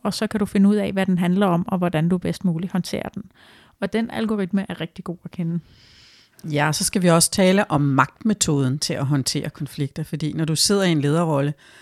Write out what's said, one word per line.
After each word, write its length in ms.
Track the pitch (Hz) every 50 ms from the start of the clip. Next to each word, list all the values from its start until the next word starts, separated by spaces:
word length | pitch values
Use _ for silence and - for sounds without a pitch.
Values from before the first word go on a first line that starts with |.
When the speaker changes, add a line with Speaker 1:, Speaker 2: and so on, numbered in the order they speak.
| -
Speaker 1:
og 100 | 214 -
så 140 | - 226
kan 120 | 208 - 208
du 60 | 202
finde 240 | - - 208 196 196
ud 60 | 208
af, 180 | 208 196 190 196
hvad 120 | 190 190
den 120 | 190 185
handler 280 | 170 180 175 180 196 208
om, 200 | 190 170 170 185
og 100 | - 196
hvordan 320 | 180 180 175 - 156 160 170
du 80 | 185
bedst 280 | 180 - 170 165 - -
muligt 260 | 185 160 165 185 180
håndterer 380 | - 185 175 - - - - -
den. 140 | - - - - _ _ - - - - - _ _ -
Og 120 | - 208 -
den 160 | 220 226 -
algoritme 540 | - - 226 214 226 208 190 175 - 196 196 -
er 120 | 175 -
rigtig 220 | 165 - - - -
god 140 | - 170 - -
at 80 | 165
kende. 280 | - - 170 165 170 170 - - - - - - - - - - - - _ _ _ _ -
Speaker 2:
Ja, 280 | 165 143 143 143 156
så 120 | 147 - 196
skal 180 | - - 202
vi 60 | 175 175
også 220 | 165 170 165 -
tale 400 | - - 185 185 190 202 208 -
om 100 | 156 143
magtmetoden 1000 | 143 139 135 135 131 - _ - - 220 208 - - - 151 139 135 127 131 151
til 140 | - - -
at 120 | - 135
håndtere 440 | 131 147 139 123 - - 147 - 139
konflikter, 540 | - - 147 - - - 143 135 - - 151
fordi 300 | - - 143 156 151 -
når 120 | 156 160
du 100 | 156 160
sidder 280 | - - - 202 202 190
i 80 | 180
en 100 | 165 151
lederrolle, 520 | 139 143 151 170 175 160 151 139 143 147 147 _ - - - -